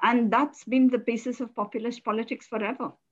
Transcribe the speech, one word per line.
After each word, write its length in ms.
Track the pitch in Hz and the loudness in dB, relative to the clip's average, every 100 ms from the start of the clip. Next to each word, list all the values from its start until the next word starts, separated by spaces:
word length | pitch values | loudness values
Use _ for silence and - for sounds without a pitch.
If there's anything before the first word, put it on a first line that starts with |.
and 280 | 214 240 220 | 2 4 4
that's 340 | 233 285 - | 2 0 -4
been 240 | - 262 254 | 0 4 4
the 100 | 240 | 4
basis 420 | - 233 254 240 | -2 -2 -4 -6
of 140 | 240 | -8
populist 500 | - 208 220 226 247 | -6 -6 -4 -6 -6
politics 420 | 233 214 226 - - | -4 -4 -4 -8 -8
forever. 460 | 220 208 - 170 - _ | -6 -4 -6 -8 -12 _